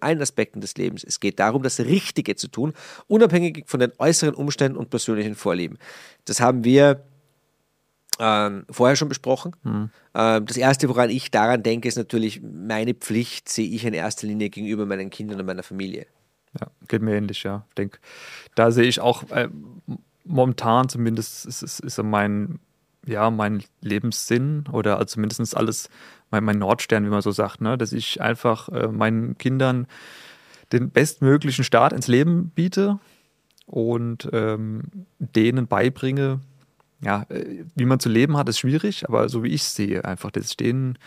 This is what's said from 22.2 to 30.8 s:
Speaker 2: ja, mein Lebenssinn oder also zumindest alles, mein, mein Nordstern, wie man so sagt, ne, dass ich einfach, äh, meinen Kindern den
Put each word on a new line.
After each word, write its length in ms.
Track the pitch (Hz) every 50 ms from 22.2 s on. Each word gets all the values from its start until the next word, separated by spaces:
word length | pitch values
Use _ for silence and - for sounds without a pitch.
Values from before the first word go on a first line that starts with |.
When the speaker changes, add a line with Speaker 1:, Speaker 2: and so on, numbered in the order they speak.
| 101 104 104 104 104 92 85 - _ _ _ _ _ _ _ _ -
Speaker 2:
ja, 240 | 135 117 104 107 113
mein 320 | 113 107 107 104 107 101 101 _ _ _
Lebenssinn 840 | - 104 101 104 104 120 107 - - - 120 120 131 143 156 147 143 139 -
oder 220 | 117 104 107 101 -
also 80 | 107 - -
zumindest 420 | 110 107 107 - - 120 110 -
alles, 320 | - 113 110 110 - - - _ - - - - _ _ -
mein, 140 | - 107 107
mein 140 | 107 104 104
Nordstern, 460 | 101 95 113 120 - - 113 107 104
wie 60 | 104
man 120 | 104 101 95
so 80 | 107
sagt, 300 | 98 - 107 - - -
ne, 180 | - 110 123 127
dass 140 | 120 104 -
ich 280 | 120 110 - - -
einfach, 480 | 110 110 117 - - 120 110 110 - -
äh, 180 | - 120 117 113
meinen 500 | 110 110 110 110 113 110 117 120 123 -
Kindern 480 | - 131 131 131 131 131 127 127 123 127 - - - - - - - - - - _ _ - - _ - -
den 180 | 123